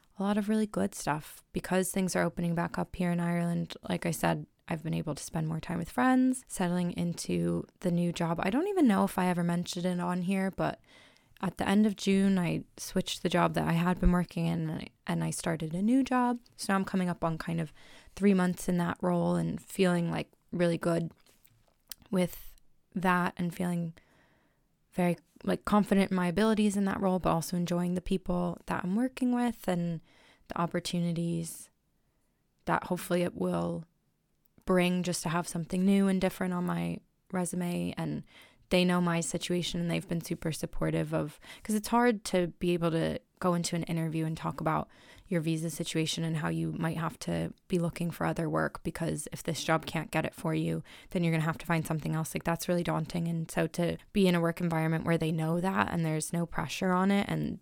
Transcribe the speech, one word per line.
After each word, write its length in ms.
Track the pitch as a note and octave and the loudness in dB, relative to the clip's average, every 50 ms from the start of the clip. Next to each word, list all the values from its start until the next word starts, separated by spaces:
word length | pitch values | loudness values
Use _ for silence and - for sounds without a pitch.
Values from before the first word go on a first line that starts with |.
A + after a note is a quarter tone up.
| _ _ _ - | _ _ _ -4
a 40 | F#3+ | -2
lot 140 | G3+ G#3 | 0 0
of 100 | G#3+ G3+ | 0 0
really 200 | G#3 A3 A3 A3 | 0 0 0 0
good 260 | G#3 - F3+ G3 G3 - | 0 0 -2 -2 -2 -2
stuff 500 | - - D3 D3 D#3 - - - - _ _ - | -4 -4 -2 -4 -4 -6 -12 -20 -20 _ _ -6
because 360 | F3+ - - F#3 F#3 F#3+ - | -6 -2 0 2 2 2 2
things 260 | - G3 F#3 F3+ - | 0 0 0 2 2
are 80 | F3+ F3 | 2 0
opening 300 | E3+ - - F3 E3+ E3 | 0 0 -2 -2 0 0
back 220 | E3 F3 E3+ - | 0 -2 -2 -2
up 180 | - F3 - - | -4 -6 -6 -4
here 160 | - F3+ F3 | -2 0 0
in 80 | F3 F3 | 2 0
Ireland. 560 | E3+ F3 F3 F3 E3+ E3+ E3+ E3+ E3 - - - - - | 0 0 0 0 0 0 0 -2 -2 -6 -8 -12 -6 -4
Like 160 | F3+ E3+ - | -4 -2 -2
I 60 | E3+ | -2
said, 340 | D#3 - - E3+ E3 D3+ D3+ - _ _ - | -2 2 2 2 0 0 -4 -10 _ _ -6
I've 160 | - E3+ D#3 D#3 | -6 -6 -4 -2
been 100 | D#3+ E3 | -4 -4
able 220 | E3 D#3+ D#3+ C#3+ | -2 -2 -4 -6
to 80 | - - | -8 -8
spend 240 | - - E3 D#3+ | -8 -4 -4 -4
more 120 | D#3 D#3+ D#3+ | -2 -4 -6
time 200 | - - F3 E3+ | -6 -6 -6 -6
with 100 | E3+ - | -6 -4
friends, 540 | - B3 B3+ B3+ B3+ B3+ B3+ C4 B3+ - - | 0 2 4 4 6 6 4 4 2 -2 -6
settling 440 | - - - F#3 F3 F3 F3+ F3 F3 - | -10 -4 -2 0 0 2 0 0 -2 -2
into 720 | F3 F3 F3 E3 - - - F3 F3 E3+ E3+ E3+ E3+ - - _ - | -2 -2 -2 -2 -4 -4 -2 -2 0 0 0 -2 -2 -4 -8 _ -4
the 120 | - F3+ | -2 0
new 220 | F3 E3+ F3 E3+ E3 | 2 2 2 0 0
job. 260 | - E3+ E3 E3+ E3 | -2 -2 -2 0 0
I 80 | - - | -2 0
don't 160 | G3 C#4+ F4+ | 0 0 0
even 200 | G#4 G4 F#4 D4+ | 2 2 4 6
know 160 | A3+ G3 G3 G3 | 6 6 4 2
if 140 | F#3+ - | 2 2
I 100 | F#3+ F#3 | 0 2
ever 160 | F3+ F3 F3 F3 | 2 2 2 0
mentioned 420 | F3 F3 F3 E3+ - - F3+ E3+ | 0 0 -2 -2 -4 -6 -2 -2
it 140 | F3+ F3+ F3 | -2 0 0
on 220 | F3 F3+ F3+ F3+ | -2 -2 -2 -2
here, 300 | F3 F3+ G3 F#3+ F#3+ F#3+ | 0 0 0 0 0 -2
but 280 | - - D#3+ D3+ - - _ _ - - - - _ _ _ _ _ - | -2 -2 -2 -2 -2 -6 _ _ -20 -20 -20 -20 _ _ _ _ _ -6
at 160 | - F3 - | -6 -6 -2
the 100 | - - | -2 0
end 180 | - G3 G#3 G#3+ | 4 6 6 6
of 120 | A3 F#3+ | 4 2
June, 420 | - - G3 G3 G3 G3 G3 F#3+ F#3 | 0 2 2 4 4 4 4 4 4
I 240 | F3 D#3+ D#3+ D#3+ - _ - | 2 2 0 -2 -4 _ -16
switched 440 | - - - - F#3+ - - - - | -14 -10 -2 -2 -2 -2 -2 -6 -4
the 80 | - F3 | -2 0
job 260 | - F3 E3+ E3 D#3+ | 2 4 4 4 2
that 120 | D#3+ D#3 | 0 0
I 60 | D#3 E3+ | 2 2
had 260 | E3 F3 F3+ F3+ - | 2 2 2 2 4
been 140 | F#3 F3+ F3+ | 6 6 6
working 320 | F3+ E3+ - - E3+ E3 | 4 0 -2 -2 -2 -2
in, 240 | E3 E3 E3+ D#3+ D#3 | 0 0 -2 -2 -4
and 20 | |
I, 160 | D#3 - - - _ _ - | -6 -6 -10 -12 _ _ -6
and 180 | - E3+ E3+ E3 | -4 -2 -2 -2
I 80 | E3 | -2
started 420 | D#3+ - - F3 E3 D3+ D#3+ D#3 D#3+ | -4 -2 -2 -2 -2 -2 -4 -4 -4
a 80 | F3 | 0
new 200 | G3+ A3 B3+ C4+ | 2 4 4 4
job. 380 | C4 - B3+ B3+ B3 B3 A#3+ A#3+ _ _ _ | 4 2 2 2 2 2 0 -2 _ _ _
So 160 | - - - | -10 -2 0
now 60 | G3 | 0
I'm 80 | F#3+ F#3+ | 0 0
coming 240 | - - F#3+ F3+ F3 | 0 0 0 0 0
up 160 | E3+ - - | -2 -2 -2
on 120 | E3 D#3+ | -2 -2
kind 220 | D#3+ - E3+ E3+ E3 | -2 -4 -4 -2 -2
of 140 | D#3+ D3+ - - - - - - - - - | -4 -4 -8 -18 -20 -20 -20 -20 -20 -16 -4
three 180 | - F#3+ G3+ G3 | 4 6 6 6
months 360 | F#3 F3+ F3+ F3 - - - | 6 4 2 0 -2 -2 0
in 80 | F3+ | 0
that 200 | F3 E3+ F3 - - | 2 0 0 -2 0
role 340 | - F3+ F3 F3 E3+ F3 F3 | 0 2 2 2 2 2 2
and 260 | E3+ E3 E3 - - | 2 0 -2 -4 -6
feeling, 480 | - - - - F#3+ F3+ F3 F3 E3+ E3 | -8 -8 0 2 4 4 4 2 0 0
like, 200 | D#3+ D#3+ D#3 _ _ _ _ - - | -2 -4 -4 _ _ _ _ -8 0
really 240 | E3+ F3 E3+ E3+ | 2 2 2 2
good 340 | E3 - E3+ E3+ E3+ E3+ E3 - _ _ _ _ _ _ - _ _ _ _ _ _ _ - - _ - - | 2 0 0 0 0 0 -4 -8 _ _ _ _ _ _ -20 _ _ _ _ _ _ _ -20 -20 _ -8 -2
with 440 | G3 F3+ F3+ E3+ - - - - - - _ - _ _ _ _ - | 0 2 2 0 -2 -10 -16 -18 -18 -20 _ -20 _ _ _ _ -6
that 380 | F#3 E3+ F#3 F3+ F3+ F3 - - | 0 2 4 4 4 2 0 -2
and 180 | - F3+ E3+ - | -2 -4 -4 -2
feeling 400 | - F3+ F3 F3 E3+ E3+ E3 E3 - _ _ _ _ _ _ _ _ _ _ _ _ _ _ _ _ _ _ - | -2 -2 -2 -2 -2 -4 -6 -8 -12 _ _ _ _ _ _ _ _ _ _ _ _ _ _ _ _ _ _ -2
very, 240 | - F3 F3 E3+ - _ _ _ - - | 0 2 2 2 -2 _ _ _ -6 -2
like, 220 | G3 F#3 - - | -2 -2 -2 0
confident 440 | - G3+ G#3 G3 - G3+ G3 F#3+ - | 2 4 4 4 4 4 4 4 2
in 60 | F#3 | 2
my 120 | F#3 F3+ | 0 0
abilities 500 | F3 E3 F#3+ A3 A3 A3 G#3+ G#3+ G#3 F#3+ | 0 2 2 2 4 4 4 2 2 2
in 80 | G3+ G3 | 0 0
that 160 | F#3+ - - | 0 0 0
role, 180 | G3 F#3 F#3 F#3 | 0 0 0 2
but 120 | - E3 | 2 2
also 260 | D#3+ E3 D#3 - F3+ | 0 0 0 -2 -2
enjoying 360 | F3 F3 E3+ F3 F3 F3 F3 F3+ | -2 -2 0 0 0 0 0 -2
the 80 | F3+ | -2
people 560 | - - F#3+ F3+ - - F3+ F3+ F3 F3 E3+ - - | 0 0 -2 -2 0 -2 -2 0 0 -2 -4 -6 -6
that 160 | - E3+ - - | -6 -4 -4 -2
I'm 120 | F3+ F#3+ | -2 0
working 400 | A3 B3+ B3+ - - B3+ B3 B3 | 0 0 -2 -2 -2 0 0 2
with 320 | A#3+ A#3+ A#3+ A#3 - - | 2 0 0 -2 -2 -2
and 320 | F#3+ F3+ F3 E3+ E3+ E3+ D#3+ - _ _ - - - - _ _ | -2 0 0 0 -2 -4 -6 -8 _ _ -20 -20 -20 -20 _ _
the 120 | - - - | -8 -2 -2
opportunities 1080 | E3+ E3+ - F3 - - - F3 E3+ E3+ E3 E3+ E3+ E3+ E3+ E3 E3 E3 - - - - _ _ _ _ _ _ _ _ _ _ _ _ _ _ _ _ _ _ - | -2 0 0 -2 -4 -2 -2 0 0 0 0 0 0 0 -2 -2 -4 -6 -10 -14 -18 -20 _ _ _ _ _ _ _ _ _ _ _ _ _ _ _ _ _ _ -4
that 220 | - E3 - - | -2 -2 0 0
hopefully 380 | - F3+ E3+ - - F3 F3+ F3 | -2 -6 -6 -2 -2 0 0 0
it 120 | - - | 0 -2
will 480 | - F#3 F3+ F3 E3+ E3+ F3 E3+ E3+ D#3+ _ _ _ _ _ _ _ _ _ _ _ _ _ _ - - | -2 -2 -2 0 0 -2 -2 -4 -6 -10 _ _ _ _ _ _ _ _ _ _ _ _ _ _ -10 0
bring 380 | - F#3 F3+ F3 F3+ F3+ F3+ E3+ | 2 4 4 4 4 2 0 0
just 180 | F3+ E3+ - - | -2 -2 -2 -2
to 60 | E3+ | -2
have 180 | D#3+ F3 E3+ | -2 -2 -2
something 380 | - - E3+ D#3+ - F#3+ F#3 F#3 | -2 -4 -6 -4 -2 0 2 4
new 220 | G3 G3 G3 G3 | 6 6 6 6
and 120 | G3 F#3+ F#3 | 4 4 2
different 340 | F#3+ F#3 - - F#3+ F#3 F3+ | 2 0 0 0 -4 -2 -2
on 120 | F3 F3+ | -2 -2
my 340 | F3 E3+ E3+ E3+ E3+ E3+ - _ _ _ _ _ - | -2 -2 -2 -2 -2 -4 -6 _ _ _ _ _ -6
resume. 640 | F#3 F#3 F3+ F3 F3+ F3+ F3 F3 F3 F3 F3 F3 - | -4 -2 -2 -2 -2 -4 -2 -2 -2 -2 -2 -4 -4
And 260 | - E3 D3+ D3+ D3+ - - - - - - _ _ _ - | -4 -4 -4 -6 -6 -8 -12 -20 -20 -20 -20 _ _ _ 2
they 140 | - F3+ F3+ | 4 4 4
know 160 | F3+ F3+ F3+ | 6 4 4
my 200 | F3+ E3+ E3+ E3+ | 2 2 2 0
situation, 600 | E3+ - - E3+ - - F3+ F3 D#3+ - - F3 | -2 -2 -4 -4 -2 -2 -2 -2 -2 -2 -4 -2
and 120 | F3 E3+ | -2 -2
they've 160 | E3 E3 - | -2 -2 -2
been 140 | - F3 E3+ | -2 -4 -4
super 300 | - - E3+ - - E3 | -4 -4 -6 -4 -4 -4
supportive 640 | D3+ - - - - - D#3+ D#3+ D#3 D#3+ D#3+ D3+ D#3+ | -4 -4 -6 -6 -4 -2 -2 0 0 0 -2 0 -2
of, 260 | D#3 D3+ D3+ - - - - - - | -2 -2 -4 -8 -14 -20 -20 -20 -14
'cause 140 | - - G#3+ | -4 -2 -2
it's 140 | G#3+ G#3 - | -2 0 0
hard 340 | A#3 A#3+ A#3+ B3 A3 G3 - | 2 4 4 4 2 0 -2
to 220 | - - F3+ F3 E3 - | 0 0 0 0 0 -2
be 160 | - F#3 F3 F3 | -2 0 0 0
able 160 | E3 E3+ E3+ | 2 2 0
to 300 | D#3+ E3 D#3+ D#3+ D#3 - _ _ _ - | 2 2 0 0 -2 -4 _ _ _ -2
go 140 | - F3+ F3 | 0 0 0
into 220 | F3 E3 - F3 | 0 0 -2 -2
an 80 | E3+ E3 | -2 -2
interview 420 | - E3+ E3 D#3+ D#3+ D#3 D#3+ D#3+ | -2 -2 -2 -2 -2 -2 -2 -2
and 100 | D#3+ D#3+ | -2 -4
talk 240 | - D#3+ E3 E3 - | -4 -4 -6 -4 -2
about 300 | E3 D#3+ D#3 D3+ - - - - - - - - - | -2 0 0 0 -2 -6 -12 -20 -20 -20 -20 -18 -8
your 120 | - F#3 E3+ | -2 -2 0
visa 300 | D#3 E3 D#3+ D#3 D#3+ E3+ | 0 0 -2 -2 -2 -4
situation 540 | - - E3+ - - D#3+ D#3+ D#3 - E3 E3 | -4 -6 -6 -2 -2 -2 0 0 -2 -2 -2
and 140 | D#3+ D#3+ | -2 -2
how 100 | D3+ E3 E3 | -2 -2 -2
you 220 | E3 E3 E3 D#3+ | -2 -2 -2 -4
might 260 | D#3 E3 E3+ D#3+ D#3 | -2 -2 -2 -2 -2
have 220 | D#3+ D#3+ E3 - - | -2 -4 -6 -6 -6
to 340 | - F3 E3+ E3 E3 - - _ _ | -6 -4 -2 -2 -4 -4 -8 _ _
be 100 | - F#3 | -2 0
looking 320 | E3+ E3+ E3 - - F3 E3+ | 0 0 0 -2 -2 -4 -4
for 160 | - - E3 | -4 -2 -2
other 240 | E3 D#3+ - E3 D3+ | -2 0 -2 -2 -2
work, 320 | D#3 D#3 D#3 D3 - - - | 0 0 -2 -2 -4 -6 -8
because 440 | E3+ - - E3 D#3 D#3 D3+ - - | -8 -4 -4 -4 -4 -4 -4 -6 -10
if 120 | - - - | -10 -8 -6
this 200 | F3 E3 - - | -6 -6 -4 0
job 220 | - D#3+ D#3+ - | 0 0 0 0
can't 240 | - - D#3+ D3+ - | -4 -6 -6 -6 -2
get 160 | - D#3 D#3 | -2 -2 -2
it 80 | - - | -2 -6
for 220 | - - D#3+ D#3+ | -4 -4 -2 -2
you, 260 | D#3+ D#3+ E3 D#3+ D#3+ - - - - - - | 0 -2 -2 -2 -4 -6 -10 -18 -20 -14 -6
then 120 | - F#3 E3+ | -2 0 0
you're 80 | E3 | 2
gonna 120 | E3 D#3+ D3+ | 2 2 0
have 160 | E3 D#3+ - | 0 -2 -4
to 60 | - | -2
find 180 | - E3+ D#3+ - | -2 0 0 0
something 300 | - D#3+ D#3 C#3+ D#3+ D#3+ | -2 -4 -4 -2 -2 -2
else. 180 | D#3+ D#3+ - - | -2 -4 -4 -6
Like, 100 | E3 - | -4 -2
that's 240 | E3 E3+ - - | -2 -2 -2 0
really 160 | - F3+ F3 E3 | 0 0 0 0
daunting. 440 | D#3+ D#3 D#3+ D#3+ - - F3 E3 | 0 -2 -2 -2 -4 -4 -4 -2
And 240 | E3+ E3+ E3 D#3+ - | -2 -2 -4 -4 -4
so 160 | - F3 E3 | -2 -2 -2
to 300 | E3 - - E3+ E3 E3 - - - - | -2 0 -2 -2 0 -2 -4 -8 -4 2
be 140 | G#3 F#3+ | 4 4
in 60 | F3+ F3 | 6 6
a 80 | E3+ | 4
work 200 | E3+ E3 E3+ - | 2 2 0 0
environment 440 | F3 E3+ E3 D#3+ D#3+ D#3+ D#3+ D#3+ - | -2 0 0 2 2 2 0 0 2
where 120 | E3+ E3+ | 2 0
they 140 | D#3+ E3 D#3 | 2 2 0
know 300 | F3 D#3 D#3+ D#3+ E3 F3 | 0 0 0 0 0 0
that 280 | F3 F#3+ F#3+ G#3 G3 - | 0 0 2 0 0 0
and 120 | - E3+ D#3+ | 0 -2 0
there's 300 | D#3 D#3 D#3 - - - | 0 0 -2 -2 -2 -2
no 140 | E3+ E3+ | -4 -4
pressure 440 | - - D#3+ D#3+ C#3 - - F#3 F#3 | -2 -2 -4 -4 -4 -4 -2 0 2
on 200 | F3+ F3+ F#3+ G3 | 2 4 4 4
it, 160 | G3+ G3+ - - | 4 2 2 0
and 300 | E3 D#3 D3+ C#3+ - - | -2 -2 -2 -4 -4 -8